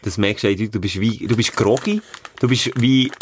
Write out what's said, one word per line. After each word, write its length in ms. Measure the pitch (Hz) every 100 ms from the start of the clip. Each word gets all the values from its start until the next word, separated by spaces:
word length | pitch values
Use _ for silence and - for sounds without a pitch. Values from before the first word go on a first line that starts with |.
das 160 | 101 104
merkst 260 | 101 101
du 40 | 101
eindeutig, 220 | 98 107
du 100 | 107
bist 200 | 98 95
wie, 260 | 110 107 -
du 80 |
bist 220 | 117 - -
groggy, 460 | 104 123 208 208 - - - -
du 80 | 123
bist 220 | 127 117 123
wie 340 | 123 131 127 -